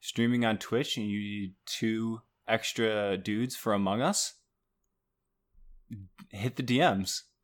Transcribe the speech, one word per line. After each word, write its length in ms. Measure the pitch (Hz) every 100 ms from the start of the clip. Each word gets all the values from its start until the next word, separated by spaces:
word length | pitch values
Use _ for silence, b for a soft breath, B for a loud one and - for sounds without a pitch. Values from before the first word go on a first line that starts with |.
streaming 460 | - - 117 123 113
on 100 | 110
Twitch 400 | - 117 147 123
and 100 | 104
you 80 | 104
need 360 | 104 104 95 - -
two 560 | - 113 113 113 113 - _ -
extra 680 | 110 - - 113 107 101 95
dudes 360 | 95 104 127 -
for 180 | 113
Among 260 | 101 95 107
Us, 340 | 156 202 - - _ _ _ _ _ _ _ _ _ _ _ _ - - _ 110 95 - -
hit 260 | 98 123 -
the 60 |
D 160 | 123 123
Ms. 460 | 165 98 92 - - _